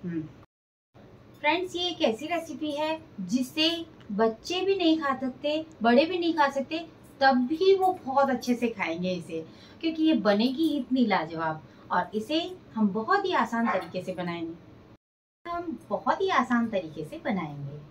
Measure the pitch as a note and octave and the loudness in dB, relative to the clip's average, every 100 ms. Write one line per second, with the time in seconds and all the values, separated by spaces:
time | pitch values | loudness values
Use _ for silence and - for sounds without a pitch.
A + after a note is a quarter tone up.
0 | F3+ E3 D3+ - - _ _ _ _ - | -6 -6 -8 -14 -20 _ _ _ _ -20
1 | - - - - D4 D#4+ F#4 F4 F4+ E4 | -20 -20 -20 -4 0 0 -2 -4 -4 0
2 | D4 A3 D4+ E4+ E4 C4 D4+ C#4+ D#4 D#4+ | 0 0 -2 -4 -4 -8 -6 -2 -2 -4
3 | - - F3+ A#3+ B3+ - D#4+ E4+ E4 - | -8 -12 -2 0 -2 0 0 0 -8 -16
4 | - G3+ A3+ A3 - F4+ F#4+ G4 E4+ D#4+ | -10 0 0 0 -6 -2 0 2 4 2
5 | C#4+ C4 C4 B3 D4 D4+ D#4 - A3 A#3+ | 0 -2 -4 -4 -2 -2 -4 -2 4 6
6 | D#4+ F4+ F4 D#4+ C#4 C#4 C4+ D#4+ E4 - | 4 2 0 2 2 2 -4 -6 -8 -18
7 | - - C4+ B3+ B3 D#4+ F#4+ F#4+ F#4 F4+ | -20 2 4 4 2 2 6 6 4 0
8 | B3+ C4+ C4 B3 - A#3+ A#3 G3 E3 E3 | 0 2 2 0 0 0 0 -2 -4 -2
9 | F3+ F3+ D#3+ D#3+ D#3+ - - - E4 D#4+ | -2 -4 -4 -8 -10 -16 -20 -6 -4 2
10 | D#4+ B3+ G3+ G3+ B3 C4 D#4+ C#4+ B3 C4 | 2 4 4 4 4 2 0 0 0 2
11 | A3+ F#3 D#3+ E3 E3 D#3 - - - F#3 | 4 2 0 -4 -4 -4 -10 -20 -2 -2
12 | F3 G#3+ G#3+ D#4 F4+ F4+ - A3+ G#3+ F#3+ | 0 -4 -2 -2 -2 -10 -12 0 0 0
13 | A3 G4+ F#4+ D#4+ A3+ A#3 A#3 F#3+ F3 F#3 | 2 2 2 0 0 0 0 -2 -4 -8
14 | F3+ F3+ F3 E3+ E3 - - - - - | -8 -6 -6 -6 -8 -10 -16 -20 -20 -20
15 | _ _ _ _ - F4 F4 C4 - G3 | _ _ _ _ -8 -8 -6 -10 -6 -4
16 | - - F#4+ E4 - A#3+ A3+ G3 E3 D#3+ | 0 0 2 0 2 0 0 -2 -6 -10
17 | D3+ D#4 D4 G3+ D#3+ C#3+ C#3 D3 - | -10 -8 -4 -4 -4 -8 -10 -12 -16